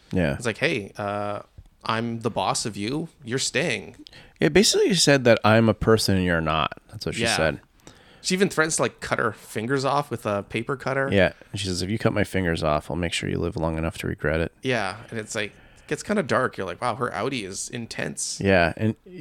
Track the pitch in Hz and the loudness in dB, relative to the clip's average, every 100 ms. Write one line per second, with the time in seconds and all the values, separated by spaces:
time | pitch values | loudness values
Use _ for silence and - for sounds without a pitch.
0 | _ 95 80 69 123 101 147 143 98 - | _ 0 0 0 -4 -2 -2 -2 -6 -8
1 | 101 104 104 101 - - - _ - 113 | -6 -4 -6 -8 -12 -20 -20 _ -4 -2
2 | 117 117 113 101 98 135 123 101 101 147 | -2 -4 -4 -2 -2 -2 -6 -6 -6 -6
3 | 165 - 110 131 - 127 160 107 82 - | -8 -12 -8 -4 -2 -2 -2 -4 -8 -18
4 | - - - _ 165 156 - 392 392 175 | -20 -20 -20 _ 4 6 6 4 4 4
5 | - 143 120 113 104 110 113 104 - 110 | 4 6 6 6 6 6 6 4 4 4
6 | - 95 90 85 80 80 69 - - - | 4 2 2 2 2 2 0 -4 -14 -8
7 | 80 85 117 98 80 73 - _ - - | -6 -2 0 2 2 0 -10 _ -20 -20
8 | - - - 185 196 - 160 - 123 - | -20 -10 -4 0 2 2 0 0 -2 -4
9 | - - 113 - - - 113 139 131 139 | -4 -2 -2 -4 -10 -6 -2 -2 0 0
10 | 143 113 110 101 98 117 120 135 127 135 | -2 -6 -2 -4 -4 -6 -4 -6 -4 -2
11 | 135 98 87 - - 101 95 90 92 113 | 2 4 4 0 -10 -6 -4 -4 -4 -2
12 | 113 104 95 95 90 82 80 73 - 80 | 0 0 0 0 0 0 0 0 -2 -4
13 | 85 - 95 90 85 - 80 80 80 - | -4 -4 -4 -4 -4 -2 -4 -2 -4 -4
14 | 85 87 76 80 82 - 131 123 95 110 | -6 -4 -2 0 -2 -4 -4 -2 -4 -8
15 | - 113 107 113 104 - - - - 151 | -12 -12 -8 -8 -8 -12 -20 -20 -10 -8
16 | - 214 135 113 123 - 95 87 123 113 | -4 -4 0 0 0 -4 -8 -4 -4 -2
17 | 120 92 120 139 92 98 - 123 113 - | -4 -4 -4 -4 -6 -8 -10 -10 -10 -8
18 | - - - - 98 95 85 - 107 - | -8 -6 -8 0 4 6 4 2 -2 -2
19 | - 180 | -10 -12